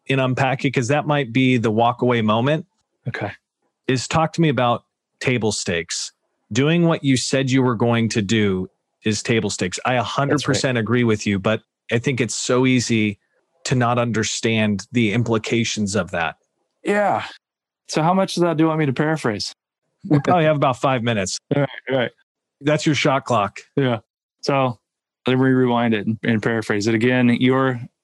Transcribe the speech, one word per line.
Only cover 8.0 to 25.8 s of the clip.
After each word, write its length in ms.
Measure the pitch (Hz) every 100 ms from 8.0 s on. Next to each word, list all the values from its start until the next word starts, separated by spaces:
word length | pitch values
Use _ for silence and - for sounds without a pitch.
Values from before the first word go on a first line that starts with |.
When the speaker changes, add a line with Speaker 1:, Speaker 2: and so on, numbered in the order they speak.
| 113
Speaker 1:
to 120 | 117
do 460 | 98 113 104 92 92 _ _ _
is 200 | 110 104
table 260 | - 117 101
stakes. 300 | - 92 - 120
I 100 | 127
a 80 |
hundred 380 | 107 - 139 151
percent 320 | 135 135 139 120
Speaker 2:
That's 0 |
right. 60 |
Speaker 1:
agree 220 | 107 123
with 220 | 120 107 107
you, 140 | 98
but 220 | 101 113 - _ -
I 60 | 117
think 200 | 135 127
it's 140 | 113 -
so 300 | - 127 131
easy 540 | 127 117 113 107 98 _ _ _ _ -
to 100 | 131
not 220 | 120 120
understand 880 | 120 107 110 - 117 113 107 101 -
the 220 | 120 110
implications 840 | 107 117 113 - 117 117 - 101 101
of 160 | 85
that. 260 | 87 80 - _ _ _ _
Speaker 2:
Yeah. 420 | - 208 202 110 - - _ _ _ _ -
So 140 | 170
how 120 | 160
much 240 | 190 190 -
of 40 |
that 140 | 170 156
do 60 |
you 40 | 160
want 120 | 160
me 60 | 147
to 60 |
paraphrase? 600 | 123 156 156 127 101 - - _ _ _ _ -
Speaker 1:
We 100 | 147
probably 260 | 180 180 156
have 100 | 147
about 220 | 139 123
five 220 | 143 131
minutes. 340 | 117 110 95 - -
Speaker 2:
<laughs> 100 | 143
All 60 |
right, 80 | 139 113 -
all 60 | 131
right. 140 | 117 - _ _ _ _
Speaker 1:
That's 240 | 139 - 165
your 100 | 139
shot 300 | 156 131 -
clock. 340 | 117 98 - - -
Speaker 2:
Yeah. 240 | 131 113 - _ _ _
So 380 | - 139 131 113 _ _ _ _ -
let 80 | 127
me 60 |
rewind 500 | 131 127 127 120